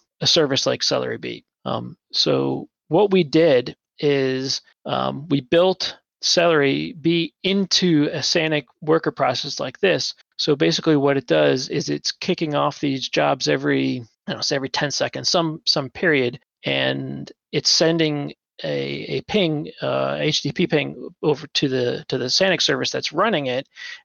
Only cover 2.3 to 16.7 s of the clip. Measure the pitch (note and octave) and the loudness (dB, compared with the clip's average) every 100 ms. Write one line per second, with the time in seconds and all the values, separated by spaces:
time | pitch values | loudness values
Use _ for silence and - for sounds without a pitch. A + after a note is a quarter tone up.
2.3 | C3+ C3+ C3 - _ _ D#3+ G#3 F#3+ D3+ | 2 0 -4 -8 _ _ 2 4 4 4
3.3 | D#3+ E3 B2+ C3 - _ - D3 C#3 C3 | 4 6 4 2 -10 _ -2 0 2 0
4.3 | C3 C3 - - _ - C3 C3 C#3 E3 | -2 -4 -6 -8 _ -6 -2 -2 -4 -2
5.3 | C#3+ B2+ E3+ F#3 F#3 - - _ _ - | -2 2 4 4 2 -6 -10 _ _ 0
6.3 | - E3+ D#3 C#3 C#3+ D#3+ D#3+ D#3 E3+ E3 | 2 4 4 2 0 -4 -2 0 0 -2
7.3 | - F#3+ G3 F#3+ - F3+ D3+ D3 D#3 - | -4 -2 0 0 2 4 4 2 -2 -2
8.3 | E3+ D#3+ D3+ - _ D#3 D#3+ D#3+ C3+ C3+ | 0 0 -2 -4 _ 0 0 0 0 0
9.3 | C3 C#3+ - C3+ - F#3+ D#3+ - - _ | 0 -6 -8 -8 0 0 2 -2 -10 _
10.3 | - - C#3+ D#3+ D#3 D#3+ D3 C#3 C#3 - | -4 0 2 2 2 2 4 4 2 2
11.3 | D#3 D3 C3 - D#3 C3+ D3 - - - | 4 4 2 -2 -4 -2 -4 -6 -6 -4
12.3 | F3 D#3 D3 D3 - C#3+ C3+ - D#3 D3 | -2 -2 0 0 -2 -2 -2 -2 0 0
13.3 | C3+ D3 C#3 C#3+ C#3 C3+ B2+ A2+ _ - | 0 0 0 0 0 0 -4 -8 _ -10
14.3 | C#3 - C#3+ C3+ - D3 - C#3 C3+ B2 | -6 -2 -2 -2 -4 -4 -2 -4 -4 -2
15.3 | F3+ E3 D#3 - D#3 C3 - F#3 C#3+ B2 | 0 0 -2 -2 -2 -4 -2 2 2 2
16.3 | C3+ _ _ C#3 | -4 _ _ -4